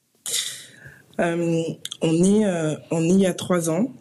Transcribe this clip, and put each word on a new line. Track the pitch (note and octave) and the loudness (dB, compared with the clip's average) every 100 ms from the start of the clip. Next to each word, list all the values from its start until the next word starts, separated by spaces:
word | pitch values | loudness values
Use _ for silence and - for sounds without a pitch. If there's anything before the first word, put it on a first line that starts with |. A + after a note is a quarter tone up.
| _ _ - - - - - - - - _ - | _ _ -6 -6 -6 -10 -18 -20 -20 -20 _ -4
Euh, | F3 E3+ E3+ E3 E3 D#3+ - - | -2 0 0 0 -2 -6 -12 -4
on | E3 D#3+ | -2 2
est, | F#3 G#3 G#3+ | 4 4 2
euh, | E3+ D#3 D3 - | 0 -2 -4 -4
on | E3 | -2
est | E3 | 2
il | F#3+ | 4
y | F#3+ | 2
a | |
trois | E3+ - F3+ E3 | 0 -2 -2 0
ans, | D#3+ B3+ - | 0 -2 -4